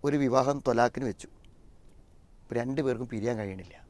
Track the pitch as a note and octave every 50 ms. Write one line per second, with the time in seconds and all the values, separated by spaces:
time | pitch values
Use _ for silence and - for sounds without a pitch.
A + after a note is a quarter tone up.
0 | - D3 C#3+ D3 C#3 C3 A#2 C3 C3 C3+ C#3+ C#3+ - - A#2 A2+ A#2 B2 - -
1 | C#3 A#2+ F#2+ - - - - - - - - - - - - - - - - -
2 | - - - - - - - - - - A#2 A#2 A#2 B2 C3+ C#3+ D3+ C3+ B2 A2+
3 | B2+ A#2 A#2 A2 G2+ A#2+ B2 A2 G#2+ G2 F#2+ F#2+ F2+ F2+ - - - -